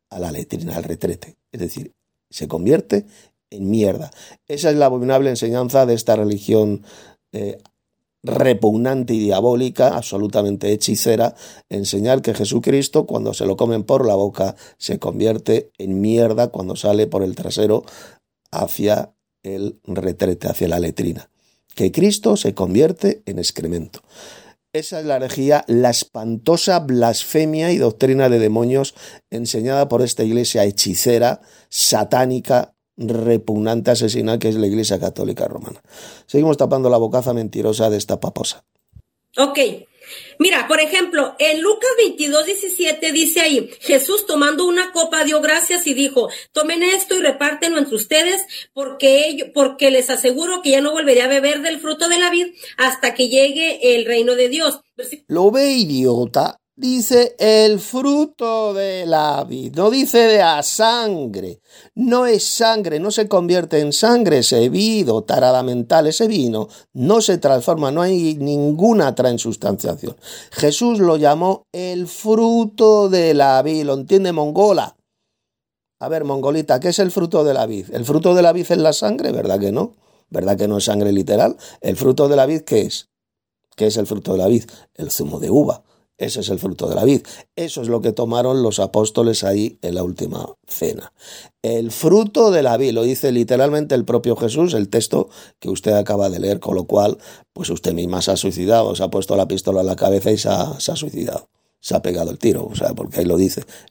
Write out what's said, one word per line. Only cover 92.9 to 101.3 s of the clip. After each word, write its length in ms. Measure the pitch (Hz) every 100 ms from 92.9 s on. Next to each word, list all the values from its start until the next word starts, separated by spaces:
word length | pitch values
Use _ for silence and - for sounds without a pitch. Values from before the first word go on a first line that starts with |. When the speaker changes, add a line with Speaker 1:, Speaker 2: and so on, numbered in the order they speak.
Speaker 1:
lo 100 | 113
dice 300 | 120 131 139
literalmente 640 | 123 117 127 147 147 151 127
el 100 | 107
propio 300 | 120 120 113
Jesús, 400 | 117 143 175 120
el 140 | 98
texto 400 | 120 - - - - - _
que 100 | 90
usted 240 | 95 -
acaba 360 | 104 104 101 98
de 100 | 87
leer, 200 | 98 101
con 160 | - 95
lo 100 | 87
cual, 320 | 101 104 - - - _
pues 200 | - 90
usted 220 | 85 -
misma 280 | 85 87 90
se 80 | 90
ha 60 | 95
suicidado, 580 | 98 87 90 113 110 92
se 80 |
ha 60 | 92
puesto 260 | 98 - 101
la 120 | 92
pistola 340 | 95 - 95
en 60 | 92
la 80 | 92
cabeza 360 | 95 98 107
y 60 | 107
se 120 | 101
ha, 300 | 98 151 143
se 120 | -
ha 40 | 165
suicidado. 540 | 151 - -